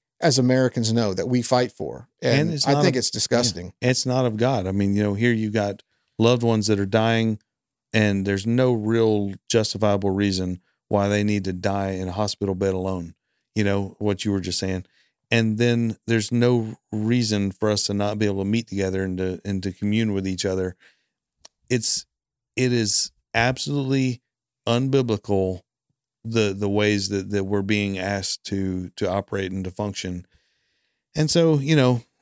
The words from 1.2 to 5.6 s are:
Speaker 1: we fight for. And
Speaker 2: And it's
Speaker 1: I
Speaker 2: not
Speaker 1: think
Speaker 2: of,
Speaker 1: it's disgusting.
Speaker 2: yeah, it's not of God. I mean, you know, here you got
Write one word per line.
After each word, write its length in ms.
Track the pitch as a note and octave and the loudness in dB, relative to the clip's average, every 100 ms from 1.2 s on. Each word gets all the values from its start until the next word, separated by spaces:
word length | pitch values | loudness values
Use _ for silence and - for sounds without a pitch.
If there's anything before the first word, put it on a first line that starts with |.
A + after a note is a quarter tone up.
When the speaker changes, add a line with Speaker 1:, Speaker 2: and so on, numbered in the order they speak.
| G2 | 0
Speaker 1:
we 140 | B2+ | 0
fight 280 | A#2 B2 B2 | 2 0 0
for. 360 | - D2 - - _ | -4 -10 -10 -16 _
And 180 | C3 C3+ E3 | 2 2 2
Speaker 2:
And 20 | |
it's 120 | D3+ C3+ | 0 2
Speaker 1:
I 60 | |
Speaker 2:
not 100 | C#3+ | 4
Speaker 1:
think 140 | F3+ B2+ | 4 2
Speaker 2:
of, 40 | |
Speaker 1:
it's 100 | - | -2
disgusting. 640 | A2 - A#2 A#2+ E2+ F2+ - | -2 0 2 0 -4 -12 -2
Speaker 2:
yeah, 80 | B2 | 0
it's 160 | B2 B2+ | 0 0
not 180 | B2+ | 0
of 140 | B2 G#2+ | 0 2
God. 280 | B2 B2 F#2 | 0 0 0
I 60 | |
mean, 220 | G2 G2 | 0 2
you 80 | G2+ | 2
know, 100 | G#2 | 0
here 200 | G2+ A#2+ | 2 0
you 180 | A2+ G#2+ | 2 0
got 320 | G#2+ | 0